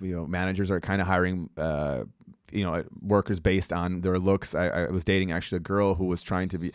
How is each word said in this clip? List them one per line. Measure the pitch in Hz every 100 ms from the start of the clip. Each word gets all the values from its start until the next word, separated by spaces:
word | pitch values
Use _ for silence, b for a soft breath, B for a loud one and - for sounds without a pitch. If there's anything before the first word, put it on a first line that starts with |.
you | 95 85
know, | 78
managers | 87 92 95 95
are | 92
kinda | - 98
hiring, | 92 92 90 92 85 -
uh, | 80 73 73 65 52 - - - -
you | 101
know, | 95 82 - -
workers | 98 101 - 95
based | 95 95 -
on | 87 87 90
their | 92 90
looks. | 92 98 - 76
I, | 90
I | - 85
was | 92
dating | 87 95 92
actually | 82 - 92
a |
girl | 82 98 101
who | 87 92
was | 87
trying | - 92 92
to | 90
be, | 87